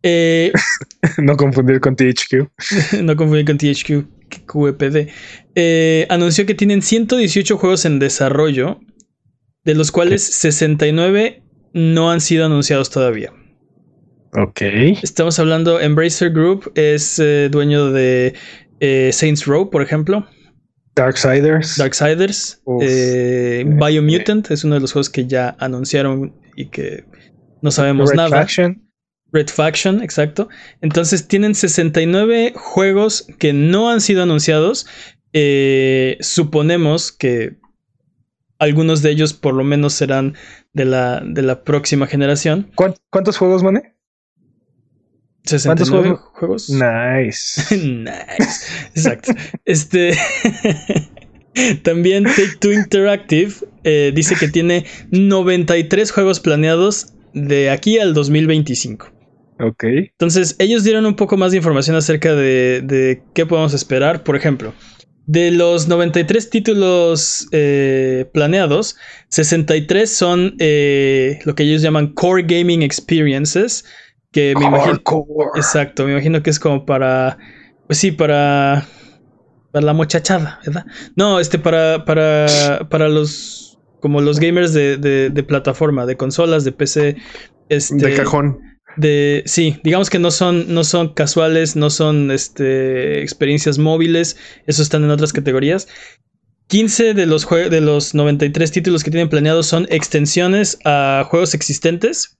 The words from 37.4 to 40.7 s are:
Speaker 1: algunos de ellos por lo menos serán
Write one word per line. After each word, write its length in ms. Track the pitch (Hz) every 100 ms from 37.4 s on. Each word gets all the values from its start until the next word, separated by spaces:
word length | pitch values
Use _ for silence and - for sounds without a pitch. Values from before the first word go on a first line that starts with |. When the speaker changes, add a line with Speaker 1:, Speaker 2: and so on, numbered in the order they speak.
| 110 - _ _ _ _ _ _ _ _ _ _
Speaker 1:
algunos 440 | 151 147 160 160
de 80 | 151
ellos 240 | 151 151
por 200 | - 147
lo 80 | 131
menos 280 | 135 147 147
serán 400 | - 139 135 135 143 - - _